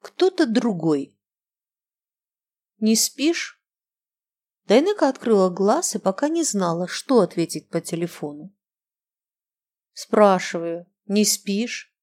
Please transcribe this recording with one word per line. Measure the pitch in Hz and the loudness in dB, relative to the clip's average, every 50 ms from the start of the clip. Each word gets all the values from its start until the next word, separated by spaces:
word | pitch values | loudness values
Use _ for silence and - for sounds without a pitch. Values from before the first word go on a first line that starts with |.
Кто-то | _ - _ _ 349 381 381 370 330 | _ -20 _ _ 0 0 2 0 -2
другой. | 240 214 247 233 233 202 170 151 160 151 139 139 - _ _ _ _ _ _ _ _ _ _ _ _ _ _ _ _ _ _ _ _ _ _ _ _ _ _ _ _ _ _ _ _ _ _ | 0 0 -2 0 -2 -4 -2 0 0 0 0 -2 -8 _ _ _ _ _ _ _ _ _ _ _ _ _ _ _ _ _ _ _ _ _ _ _ _ _ _ _ _ _ _ _ _ _ _
«Не | 214 214 226 | 0 2 2
спишь?» | 214 - - - - 262 320 339 - - - - _ _ _ _ _ _ _ _ _ _ _ _ _ _ _ _ _ _ _ _ _ _ | 2 0 -2 -4 -2 0 0 0 0 -6 -10 -14 _ _ _ _ _ _ _ _ _ _ _ _ _ _ _ _ _ _ _ _ _ _
Дайнека | - 190 247 302 392 415 415 320 269 | 2 2 4 4 2 0 0 0 0
открыла | 262 - - 240 226 202 185 185 | 0 -2 0 2 2 4 4 2
глаз | 180 175 196 202 233 320 381 - - | 0 0 0 2 2 0 -2 -4 -6
и | 202 | -4
пока | - 196 190 - - 294 | -4 -4 -2 -2 -2 -2
не | 320 339 320 | 0 -2 -2
знала, | - - 202 185 175 165 170 180 175 | -2 -2 -2 -2 -2 -2 -4 -4 -6
что | - - - - 277 240 | -8 -10 -2 2 4 4
ответить | 190 170 - 175 165 160 - 156 - _ | 4 2 0 -4 -4 -4 -4 -12 -12 _
по | - 170 165 | -8 -6 -6
телефону. | - - 165 175 170 - - - 147 147 147 151 196 _ _ _ _ _ _ _ _ _ _ _ _ _ _ _ _ _ _ _ _ _ _ _ _ _ _ _ _ _ | -6 -6 -6 -6 -6 -8 -10 -12 -12 -12 -14 -18 -20 _ _ _ _ _ _ _ _ _ _ _ _ _ _ _ _ _ _ _ _ _ _ _ _ _ _ _ _ _
«Спрашиваю, | - - _ - 220 214 202 190 185 - - - 175 165 170 170 175 175 _ _ _ _ | -20 -6 _ 4 6 6 6 6 4 0 -4 -6 -6 -4 -4 -6 -8 -10 _ _ _ _
не | - 196 208 214 | -2 2 2 2
спишь?» | 202 - - _ - 196 202 233 233 - - - _ _ _ | 2 0 -4 _ -4 -2 -2 -2 -4 -8 -12 -14 _ _ _